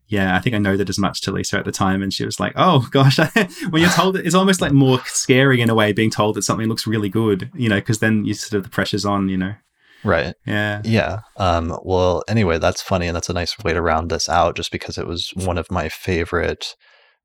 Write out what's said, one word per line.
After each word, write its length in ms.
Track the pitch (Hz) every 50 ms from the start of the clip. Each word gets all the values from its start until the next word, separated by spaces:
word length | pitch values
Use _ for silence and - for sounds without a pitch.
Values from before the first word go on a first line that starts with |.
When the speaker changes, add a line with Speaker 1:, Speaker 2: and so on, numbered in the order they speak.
| _
Speaker 1:
Yeah, 280 | - 104 98 95 92 90
I 40 | 92
think 140 | - 127 110
I 40 | 104
noted 300 | 101 98 98 98 98 95
as 80 | 92
much 240 | 98 98 - - -
to 100 | - 98
Lisa 280 | 92 92 92 - - 98
at 40 | -
the 80 | 101
time, 300 | - - 101 95 95 98
and 100 | 98 98
she 140 | - - 110
was 120 | 107 - -
like, 140 | 95 98 -
"Oh, 320 | - 160 185 160 131 113 -
gosh." 260 | - 139 135 139 131
<laughs> 520 | - 160 - - 226 196 - - - 302 185
When 120 | 160 160
you're 100 | 170 180
told, 260 | 175 170 180 190 190
it's 180 | 175 - 175 175
almost, 240 | 185 190 196 190 185
like, 140 | 180 143 143
more 260 | 139 135 131 127 127 -
scary 560 | - - - - - 127 131 135 139 127 120
in 80 | 120 113
a 60 | 113
way, 180 | 110 104 107 98
being 160 | 110 110 110
told 260 | - - 107 107 107
that 60 | 107
something 260 | - - 107 98 113
looks 200 | 113 113 - -
really 200 | 110 110 110 104
good, 420 | 98 95 110 113 107 101 92 107 123 -
you 160 | - 120 110
know, 100 | 101 98
'cause 200 | - - 107 -
then 260 | 113 110 110 107 98
you 80 | 101 104
sort 240 | - - - 107
of, 60 | 101 92
the 60 | -
pressure's 360 | - - 98 - - 101 98
on, 240 | 101 101 101 98 95
you 80 | 95
know? 160 | 92 92 95 107 - _ _ _ _ _ _ _ _ -
Speaker 2:
Right. 300 | 104 85 80 65 85 - _ -
Speaker 1:
Yeah. 360 | 113 107 104 104 104 104 104 107
Speaker 2:
Yeah. 360 | 110 113 107 - 82 95 110 - _ -
Um, 420 | - 98 90 85 85 82 85 85 - -
well, 400 | 92 92 90 92 90 87 80 -
anyway, 300 | - 107 113 101 87 82
that's 240 | 82 82 90 - -
funny, 260 | - - 101 90 87
and 80 | 87 85
that's 140 | 82 - -
a 40 | 90
nice 240 | 87 85 - - -
way 140 | - 85 82
to 80 | 87
round 280 | 82 82 80 80 85 80
this 180 | 82 78 -
out, 300 | - 80 85 85 85 -
just 140 | 85 85 -
because 260 | - 90 - - -
it 100 | 95 -
was 240 | 85 85 85 - - -
one 240 | 95 95 92 85 85
of 120 | 82 -
my 160 | 92 87 78
favorite 880 | 80 - - - 98 90 82 85 - 87 82 80 82 78 - - - - _ _ _ _ _ _ _ _ _